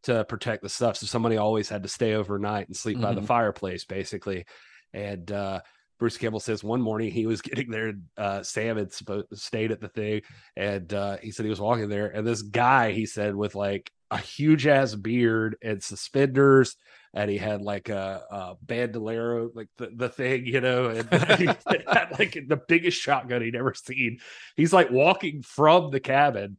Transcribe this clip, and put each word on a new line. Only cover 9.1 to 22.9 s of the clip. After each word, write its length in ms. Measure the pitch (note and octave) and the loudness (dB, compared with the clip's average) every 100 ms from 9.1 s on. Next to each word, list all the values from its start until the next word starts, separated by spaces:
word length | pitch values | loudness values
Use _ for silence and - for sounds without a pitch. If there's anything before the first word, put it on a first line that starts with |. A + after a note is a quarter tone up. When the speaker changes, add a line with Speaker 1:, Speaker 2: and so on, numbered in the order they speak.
| G2+ F#2 G2 | -8 -8 -14
Speaker 1:
stayed 360 | - A2+ A2 | -8 -4 -2
at 100 | G#2+ | -4
the 60 | G#2+ | -8
thing, 340 | - G#2 G#2+ - - _ - | -8 -4 -4 -6 -20 _ -6
and, 360 | G2+ G2 E2+ | -4 -4 -6
uh, 260 | G2+ G2+ G2 | -6 -4 -6
he 80 | A2 | -10
said 160 | G2+ G#2+ | -8 -6
he 60 | |
was 100 | F#2+ | -2
walking 280 | G#2 A#2+ G#2 | 0 0 0
there, 180 | G2+ G#2 | -2 -4
and 180 | G#2+ A2 | -2 -2
this 160 | A2 | -4
guy, 500 | G#2 A#2 B2 C3+ A2+ | -2 2 4 6 4
he 140 | G2+ G#2+ | 0 -4
said, 300 | - G#2 G2 | -2 -2 -2
with, 180 | G#2 | -4
like, 380 | G2 G2+ G2 - _ _ | -2 -2 -4 -8 _ _
a 80 | G#2 | -8
huge 480 | - - D3+ D#3 C#3+ | -8 0 4 6 6
ass 300 | C#3 C3 G#2+ | 4 4 -4
beard 600 | G#2 A#2+ A#2 A2+ A2 A2 | -2 2 4 2 -2 -4
and 220 | A2+ G2+ | -6 -6
suspenders, 920 | - G2+ - C3+ C#3 C3 C#3 C3+ A#2+ - _ - _ | -8 -12 -4 2 2 6 10 10 8 0 _ -20 _
and 160 | - G#2 | -4 -2
he 80 | G2+ | 0
had, 240 | G#2+ G#2 | -2 -2
like, 280 | G2+ G2+ G#2+ | -4 -4 -4
a, 340 | G2+ F#2+ G2 - | -6 -4 -8 -10
a 220 | G2 F#2 F#2 | -12 -12 -14
bandolero, 880 | - A#2 B2 A2+ A2 A2+ A#2 A#2 A#2 | -6 -4 -2 -4 -6 -4 -2 -2 -4
like, 140 | A#2 G#2+ _ | -10 -16 _
the, 140 | A#2+ A#2 | -14 -6
the 140 | B2 | -6
thing, 380 | - B2+ C3 B2 | -2 -2 -2 0
you 120 | B2+ | 0
know, 300 | B2+ B2 B2 | 2 2 0
and 180 | A2+ A2+ | -2 2
<laughs> 320 | E3 - F#3+ | 2 4 4
he 60 | F3 | 4
had, 640 | - - F#3+ - G#3 - - | 0 0 -2 4 2 2 -2
like, 160 | G3+ E3 C3+ | -2 -2 -2
the 120 | D3 - | -2 2
biggest 320 | E3+ E3+ | 2 2